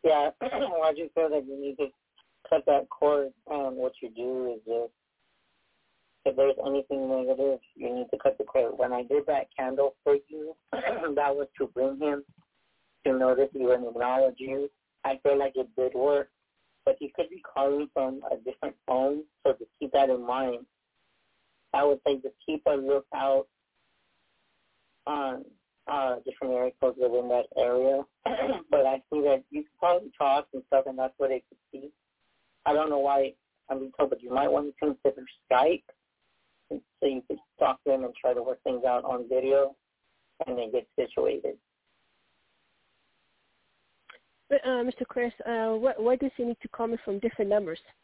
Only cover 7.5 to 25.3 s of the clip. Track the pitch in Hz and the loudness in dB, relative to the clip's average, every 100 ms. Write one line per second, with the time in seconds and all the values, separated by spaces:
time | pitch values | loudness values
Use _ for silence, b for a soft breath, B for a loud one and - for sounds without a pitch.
7.5 | 262 _ - 247 247 247 - 139 131 - | -2 _ -10 -8 -6 -6 0 0 0 -2
8.5 | 131 117 - 123 123 123 143 143 139 - | 0 0 0 -2 -2 0 0 0 -2 -4
9.5 | - 131 135 139 - 147 143 _ 156 156 | -6 -6 0 0 0 0 0 _ -14 -12
10.5 | 160 _ - - - 165 139 143 139 139 | -14 _ -6 -4 -4 -2 0 0 0 -4
11.5 | - 131 - 131 135 151 143 139 _ _ | -6 -6 0 -2 0 -2 -2 -8 _ _
12.5 | _ _ _ _ _ 143 131 127 127 135 | _ _ _ _ _ 0 4 4 4 2
13.5 | 139 123 123 120 117 123 131 135 127 131 | 2 2 2 2 -2 0 4 2 2 -8
14.5 | 135 143 _ _ _ 135 131 147 139 135 | -6 -6 _ _ _ -6 0 2 2 2
15.5 | 131 127 - 127 127 139 143 - _ _ | -2 -6 -2 -2 2 2 2 0 _ _
16.5 | _ _ _ - 135 143 - 165 359 - | _ _ _ 0 0 -4 -6 -6 -8 -10
17.5 | - 139 143 147 147 131 131 - - 120 | 0 0 0 -2 -2 -4 -4 -6 -6 -6
18.5 | - - - - 127 135 147 156 _ 139 | -8 -10 -10 -2 2 2 0 -8 _ 0
19.5 | 135 113 _ 143 139 135 127 120 127 131 | 0 -6 _ 0 4 4 2 -2 -2 -2
20.5 | 120 127 _ _ _ _ _ _ _ _ | -6 -12 _ _ _ _ _ _ _ _
21.5 | _ _ 139 143 143 147 135 135 _ - | _ _ 2 4 4 0 -2 -4 _ -8
22.5 | 151 - 143 135 143 - 135 139 135 - | -2 0 0 2 0 -2 -4 2 2 0
23.5 | _ _ _ _ _ _ _ _ _ _ | _ _ _ _ _ _ _ _ _ _
24.5 | _ _ _ _ _ - 147 135 | _ _ _ _ _ -8 -4 -4